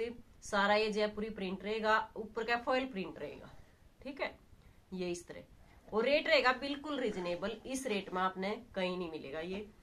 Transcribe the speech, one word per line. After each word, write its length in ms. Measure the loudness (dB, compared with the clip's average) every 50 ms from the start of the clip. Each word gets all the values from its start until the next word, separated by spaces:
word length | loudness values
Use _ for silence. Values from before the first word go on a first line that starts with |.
| -4 -4 -6 -8 -14 -20 -20 -18 -8
सारा 320 | 0 2 4 6 6 6
ये 160 | 6 6 4 2
जयपुरी 380 | 2 2 2 0 -2 -4 -4 -4
print 320 | -4 -4 -4 -4 -4 -2
रहेगा, 320 | -2 -2 0 4 4 4 4 4 0 -6 -8
ऊपर 260 | -8 -6 -4 -4 0
का 120 | 0 0 0
फॉयल 280 | 2 2 2 2 0 0
print 300 | -4 -6 -6 -6 -6 -8
रहेगा, 320 | -8 -8 -10 -10 -14 -16 -18 -18 -20 -20 -20 -20 -20 -20 -20 -14 -12
ठीक 180 | -10 -6 -4
है। 140 | -4 -6 -6 -8 -20 -20 -20 -20 -20 -20 -20 -20 -16 -10 -8
ये 160 | -4 -4 -4
इस 160 | -4 -6 -6 -12
तरह, 140 | -14 -16 -16 -18 -20 -20 -20 -20 -20 -20 -10 -4
और 160 | 0 2 4
rate 220 | 4 4 4 4 6
रहेगा 240 | 6 6 8 6 4
बिल्कुल 440 | 2 0 -4 -4 -4 -6 -4 -2 -2
reasonable, 560 | 0 -2 -2 -2 -2 -2 -2 -2 -2 -4 -6 -6 -6
इस 200 | -6 -4 -4 -2
rate 260 | 0 -2 -2 -2 -2 -2
में 80 | 0 0
आपने 280 | 0 0 0 -2 -2 -2 -4 -6 -8 -4
कहीं 220 | -2 -2 0 0 -2
नहीं 120 | -4 -4
मिलेगा 300 | -6 -8 -8 -8 -6 -6 -6
ये, 240 | -4 -6 -6 -8 -10 -14 -20